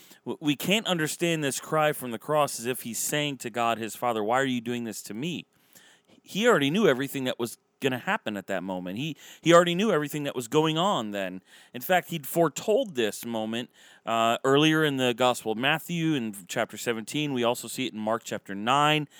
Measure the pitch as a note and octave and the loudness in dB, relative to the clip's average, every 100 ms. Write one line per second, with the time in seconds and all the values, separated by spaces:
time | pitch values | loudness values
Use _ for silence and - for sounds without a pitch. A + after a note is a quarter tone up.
0 | - - - - D3+ C#3+ - G#3+ F#3 F3 | -20 -16 -10 -4 -2 -2 2 0 2 -2
1 | D3+ - E3+ D#3+ C#3+ - - D#3 D3+ D3 | -2 -2 -2 0 -2 -4 -4 0 2 0
2 | B2+ A2 - D3+ C#3 - A#2 B2+ A#2+ G#2+ | -6 -8 -2 0 2 0 -4 -4 -6 -6
3 | - D3 D3 C3+ A#2+ A#2+ A#2 A2 A2 - | -2 -2 -2 -4 -8 -2 0 0 -4 -4
4 | A#2+ A2 G#2 B2+ C3+ B2 A#2 A#2+ A#2 G2+ | -2 0 2 2 2 -2 -4 -6 -6 -10
5 | - G#2 E3 B2+ - _ _ - - _ | -10 -8 -6 -8 -10 _ _ -20 -20 _
6 | _ _ _ F3+ A#3+ E3 C#3 F#3 F#3+ B2+ | _ _ _ 0 4 4 4 4 4 4
7 | C3+ C#3 B2+ - A#2 - _ _ C3+ B2+ | 0 -4 -4 -2 -4 -6 _ _ -2 -2
8 | F#3 G#3+ - G2+ - F#2+ F#2 F#2 F2+ G2+ | -2 -2 -2 -6 -4 -4 -2 -6 -6 -6
9 | D#3 C#3 - - D#3 E3+ F3 E3+ A3 D#3+ | -6 -8 -16 -6 6 8 8 2 2 2
10 | D3 D3+ C#3+ B2+ A#2 D3+ D#3+ D#3 F#3+ E3+ | 0 -4 -6 -6 0 2 2 2 0 0
11 | G#2+ G2+ F#2+ F#2 _ - - B2 - F3+ | -2 -4 -6 -8 _ -20 -16 -14 0 0
12 | - E3+ C3+ E3+ E3 - - A3 A#3 B2+ | 0 -8 -4 2 2 2 0 0 0 0
13 | G#2+ - A#2+ A2+ A2 A2+ B2 _ - - | -2 -2 -6 -4 -4 -6 -8 _ -20 -16
14 | - A2+ A2+ A#2 C3+ C#3 D#3 D#3 D#3 C3+ | -4 2 2 2 4 6 6 4 2 2
15 | B2+ A#2 B2+ A#2+ A2 A2 C3+ D#3 - E3+ | 0 4 2 2 -2 -2 0 0 -2 -2
16 | D#3+ D3 A2 G2+ F2 B2+ A2 A2+ - A2+ | 0 0 -2 -8 -8 -4 -4 -4 -4 -4
17 | G#2+ D3 D3 B2+ A#2 B2 A#2 - C3 G#2+ | -4 -4 -4 0 0 0 -6 -6 -6 -4
18 | G#2+ A2+ - A2 - G2 A2 C#3 D3 D3+ | -2 -2 -4 -10 -8 -6 2 4 4 2
19 | D3 - | 0 -12